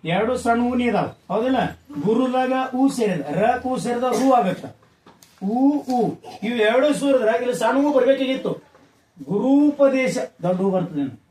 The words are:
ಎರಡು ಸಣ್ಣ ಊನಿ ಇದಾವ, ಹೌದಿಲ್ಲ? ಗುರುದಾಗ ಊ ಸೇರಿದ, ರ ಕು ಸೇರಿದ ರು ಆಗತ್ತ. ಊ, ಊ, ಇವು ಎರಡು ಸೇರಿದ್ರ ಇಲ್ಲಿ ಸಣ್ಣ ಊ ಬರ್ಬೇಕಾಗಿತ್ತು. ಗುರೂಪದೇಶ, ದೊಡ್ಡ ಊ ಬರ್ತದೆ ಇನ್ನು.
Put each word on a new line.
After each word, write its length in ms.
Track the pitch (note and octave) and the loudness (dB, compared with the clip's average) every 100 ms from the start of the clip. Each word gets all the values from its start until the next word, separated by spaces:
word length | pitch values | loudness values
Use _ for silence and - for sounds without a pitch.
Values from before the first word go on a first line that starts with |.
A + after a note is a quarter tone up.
ಎರಡು 340 | D#3+ F#3 A3+ B3+ | -2 -2 -2 -2
ಸಣ್ಣ 240 | A#3 A#3 | 0 0
ಊನಿ 220 | A#3+ B3 | 0 0
ಇದಾವ, 280 | A#3+ G3+ C#3 - - | 0 0 -4 -8 -6
ಹೌದಿಲ್ಲ? 360 | G3+ B3 C4 F3+ - _ D3 | -2 0 0 -2 -8 _ -4
ಗುರುದಾಗ 480 | G3 A3+ B3+ B3+ B3+ C4 B3+ | 0 0 0 0 0 -2 -4
ಊ 140 | B3 C4+ | 0 0
ಸೇರಿದ, 320 | C4 G#3+ E3 | 2 -2 -2
ರ 380 | C#3 D3 A3 B3+ | -4 0 0 0
ಕು 180 | C4 B3+ | -4 -4
ಸೇರಿದ 240 | A#3 A#3+ | -4 -2
ರು 300 | B3+ A#3 C4+ | -2 2 4
ಆಗತ್ತ. 320 | B3 F#3+ - - - _ _ - _ _ _ | 4 2 -4 -12 -20 _ _ -20 _ _ _
ಊ, 340 | G3 A#3+ C4+ D4 | -4 2 2 2
ಊ, 300 | B3+ B3 F#3 - - - | -2 -2 -2 -4 -16 -8
ಇವು 140 | G#3 A#3+ | -4 0
ಎರಡು 380 | G#3+ B3+ D4 | 2 4 2
ಸೇರಿದ್ರ 340 | - C#4 B3+ A3 A#3+ | 0 2 2 2 0
ಇಲ್ಲಿ 140 | B3 | -2
ಸಣ್ಣ 320 | G3 A3 C4 D4 | 0 0 2 2
ಊ 60 | |
ಬರ್ಬೇಕಾಗಿತ್ತು. 600 | C4+ B3+ C4+ C4 C4 G3 - _ _ _ _ _ - | 2 2 2 0 -2 -6 -8 _ _ _ _ _ -20
ಗುರೂಪದೇಶ, 960 | - G3+ B3+ C#4 D4 C#4 C#4 C4 B3+ F#3+ - _ | -6 -2 2 4 4 4 2 4 0 -2 -6 _
ದೊಡ್ಡ 180 | F3 F#3 | -2 0
ಊ 100 | G3 | 0
ಬರ್ತದೆ 300 | F#3 - D3+ | 0 -2 -4
ಇನ್ನು. 220 | C3+ A2+ _ | -6 -8 _